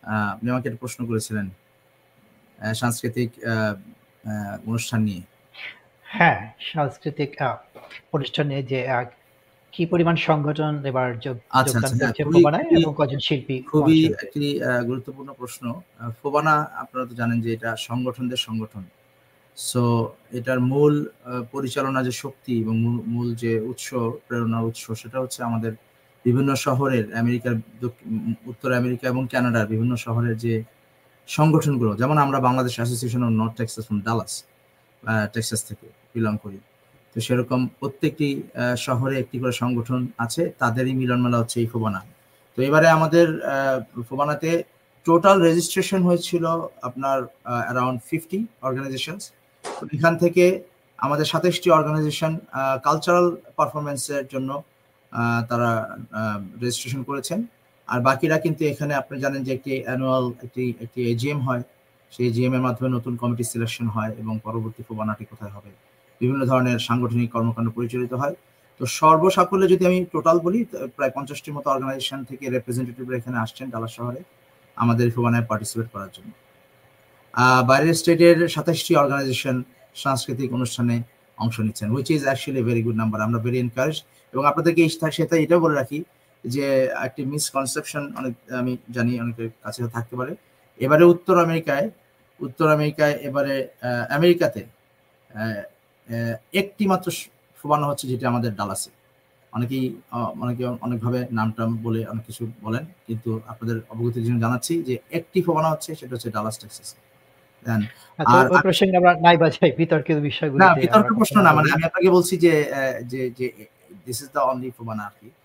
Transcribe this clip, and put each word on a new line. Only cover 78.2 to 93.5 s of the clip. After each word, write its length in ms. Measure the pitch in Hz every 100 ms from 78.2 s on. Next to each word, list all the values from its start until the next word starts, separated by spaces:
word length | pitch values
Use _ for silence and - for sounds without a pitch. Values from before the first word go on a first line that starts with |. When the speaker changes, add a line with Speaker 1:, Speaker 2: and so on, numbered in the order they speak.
| 170 165 170
Speaker 1:
সাতাশটি 480 | 156 151 160 - 160
অর্গানাইজেশন 680 | 143 139 139 123 135 127 127 _ _ -
সাংস্কৃতিক 580 | 143 131 - 123 131
অনুষ্ঠানে 500 | 123 123 - 120 117 117 _ _ -
অংশ 220 | 113 113
নিচ্ছেন, 320 | 110 - 107
which 180 | 131 127
is 120 | 156
actually 400 | 139 131 - 135
a 60 | 117
very 160 | 117 113
good 120 | 110
number। 220 | 110 107
আমরা 180 | 110 117
very 180 | 117 127
encouraged। 400 | 123 127 135 151 - _ _
এবং 120 | 127 143
আপনাদেরকে 360 | 147 165 165
এই 80 | 160
সা-, 220 | - 156
সাথে 320 | 151 165 170
এটাও 160 | 151 175
বলে 160 | 165 143
রাখি 280 | 123 147 175 _ _ _
যে 460 | 117 135 139 135 131 -
একটি 240 | 123 - 135
মিসকনসেপশন 880 | 147 - 135 131 156 151 151 143 -
অনেক, 360 | 131 117 -
আমি 260 | 123 127 123 -
জানি 280 | 120 117 123
অনেকের 300 | 120 117 113 -
কাছে 240 | 110 113 120
থাকতে 280 | 117 113 123
পারে। 200 | 131 185 _ _ _ -
এবারে 260 | 135 151
উত্তর 400 | 175 175 - 180
আমেরিকায়, 460 | 170 165 160 139 220 - _ _ _ _
উত্তর 300 | 139 - 156
আমেরিকায় 440 | 151 151 147 151
এবারে, 540 | 143 143 135 139